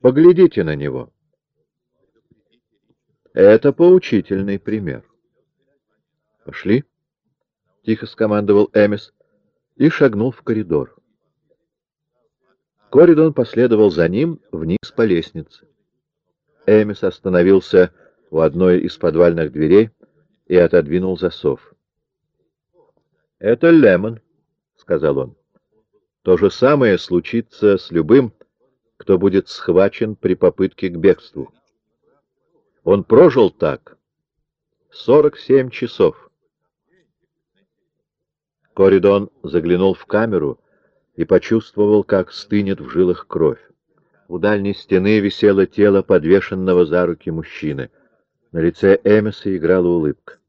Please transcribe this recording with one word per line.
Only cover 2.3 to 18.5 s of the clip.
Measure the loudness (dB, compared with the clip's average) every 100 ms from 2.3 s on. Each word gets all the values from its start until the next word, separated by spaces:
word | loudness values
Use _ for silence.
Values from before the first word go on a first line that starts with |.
| _ _ _ _ _ _ _ _ _ _
Это | 2 4 4 2
поучительный | 2 2 2 0 -6 -4 -6 -6 -8
пример. | -8 -8 -8 -12 _ _ _ _ _ _ _ _ _ _ _ _ _ _ -20
"Пошли", — | -12 -4 -4 -4 _ _ _ _ _ _ _ _ _
тихо | -8 -8 -8
скомандовал | -6 -4 -2 0 0 2
Эмис | 0 0 -2 -12 _ _ _ _ _ _ _
и | -2
шагнул | 0 -2 0 -6
в | -6
коридор. | -8 -6 -4 -6 -6 _ _ _ _ _ _ _ _ _ _ _ _ _ _ _ _ _ _ _ _
Коридон | 4 4 4 0
последовал | -2 -6 -2 0 2 2
за | 2 -2
ним | -2 -6 -8 _
вниз | -12 -6 -8 -8 -4
по |
лестнице. | -2 -2 -4 -16 -18 _ _ _ _ _ _ _ _ _ _ _ 0
Эмис | 2 0 -6
остановился | -8 -6 -2 0 4 2 2 2 2 _ _ _ _
у | -2
одной | -2